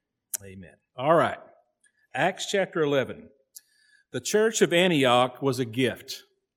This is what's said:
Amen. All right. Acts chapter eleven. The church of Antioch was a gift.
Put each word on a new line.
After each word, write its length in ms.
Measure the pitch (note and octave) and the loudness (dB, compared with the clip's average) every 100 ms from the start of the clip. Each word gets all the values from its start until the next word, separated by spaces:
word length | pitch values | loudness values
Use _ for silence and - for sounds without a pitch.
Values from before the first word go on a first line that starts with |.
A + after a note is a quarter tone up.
| _ _ _ - G2 | _ _ _ -14 -14
Amen. 300 | F#2+ E2 _ _ - | -20 -20 _ _ -6
All 200 | C3+ E3 | 0 2
right. 240 | A#2+ F2+ - _ _ _ _ _ _ | 2 -2 -14 _ _ _ _ _ _
Acts 320 | A#2+ D#3+ F#3+ - | -4 -4 -4 -4
chapter 320 | G3+ F#3 F3 | -4 -4 -2
eleven. 460 | D3 C#3 A#2+ - - _ _ - - _ _ _ _ | 0 0 -2 -8 -18 _ _ -20 -20 _ _ _ _
The 100 | C3 | -10
church 400 | - G#3 A3 A3 | -2 0 0 2
of 120 | E3+ | 2
Antioch 680 | E3+ F#3 D#3+ C3 B2 B2+ - | 4 4 4 4 4 2 0
was 160 | C#3 B2 | -4 -2
a 80 | B2 | -4
gift. 560 | A2+ B2 G2 - - - _ _ | -2 -2 -4 -12 -16 -18 _ _